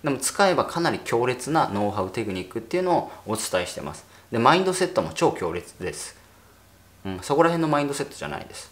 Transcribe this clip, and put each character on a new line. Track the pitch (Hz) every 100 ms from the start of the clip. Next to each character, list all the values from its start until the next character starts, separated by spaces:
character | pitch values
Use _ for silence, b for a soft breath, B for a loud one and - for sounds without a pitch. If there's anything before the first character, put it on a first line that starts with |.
で | 151
も | 135
使 | - - 302
え |
ば | -
か | - 170
な | 165
り | 98
強 | - 117 123
烈 | 123 139
な | 160 110
ノ | 101 104
ウ |
ハ | 98
ウ、 | 95
テ | -
ク | 104
ニ | 92 90
ッ |
ク | 117
っ |
て | - 175
い |
う |
の | 185 160
を | - B -
お | 110
伝 | - 90
え | 90
し |
て | -
ま | 71
す。 | 78 - B B
で、 | 117
マ | 120 170
イ |
ン |
ド | 185
セ | 180 180
ッ |
ト | -
も | 82
超 | - 165
強 | - 87
烈 | 85 - -
で | 90
す。 | - - - b b b b - - - -
う | 98
ん、 | 92
そ | - 143
こ |
ら | 165
辺 | 170
の | 160
マ | 147
イ |
ン | 143
ド |
セ | 139
ッ | -
ト |
じ | -
ゃ | -
な | 73
い |
で | -
す。 | - -